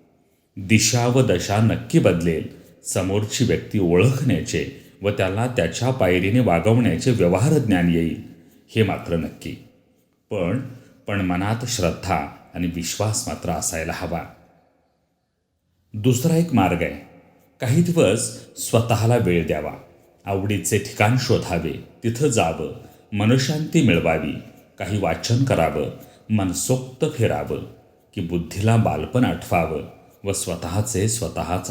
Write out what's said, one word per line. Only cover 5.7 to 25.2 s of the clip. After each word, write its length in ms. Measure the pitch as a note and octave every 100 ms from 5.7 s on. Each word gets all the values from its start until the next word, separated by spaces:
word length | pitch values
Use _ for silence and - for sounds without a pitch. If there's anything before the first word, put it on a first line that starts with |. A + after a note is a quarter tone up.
| - B2
पायरीने 500 | C3 F#2 F2+ F#2+ B2
वागवण्याचे 720 | G#2+ E2+ G2+ A#2 G#2+ E2 C3
व्यवहार 480 | A2 F2 F#2 C3+ D#3
ज्ञान 360 | G#2+ F#2 F2
येईल, 280 | E2+ E2 - - - - _ _
हे 80 | A2+
मात्र 340 | G2 E2 - E2+
नक्की. 340 | D2 - D2+ - - _ _ _ _ _ -
पण, 300 | E2+ E2+ B2+ - - - _ -
पण 140 | G2+
मनात 440 | F2+ F2 G2+ A2+ B2
श्रद्धा 580 | - E2+ - F2+ E2 C#2+ - -
आणि 120 | E2 F2
विश्वास 540 | E2+ E2+ - G#2+ G#2+ -
मात्र 220 | D2 E2+
असायला 420 | E2 - D#2+ D#2+ E2
हवा. 260 | E2+ E2 - - _ _ _ _ _ _ _ _ _ _ _ _ _ _ _
दुसरा 420 | G#2+ A#2 B2 E3 D#3+
एक 180 | E3+
मार्ग 280 | A2+ F#2 E2+
आहे, 260 | D#2 D2 - - _ _ _ -
काही 220 | A#2 D3+
दिवस 560 | F3 E3+ - A#2 - - - -
स्वतःला 600 | - A#2 - A2 A2+ A#2+
वेळ 300 | F2+ F2 D#2
द्यावा, 260 | D#2 D2 C#2 - - _ _ G2+
आवडीचे 520 | G2 G#2 G2+ - G#2
ठिकाण 380 | - - G#2+ B2+
शोधावे, 540 | - F#2 - F2 D#2 C2+ - -
तिथं 240 | A#2 A#2 D3
जावं, 440 | A2 E2 D#2+ C#2+ - - - -
मनशांती 720 | G#2 G#2+ C3 C3+ D3+ D#3 E3+
मिळवावी, 500 | A#2+ E2+ E2 D#2+ D2+ - - - _ -
काही 200 | F#2 G#2
वाचन 460 | F2 D#2+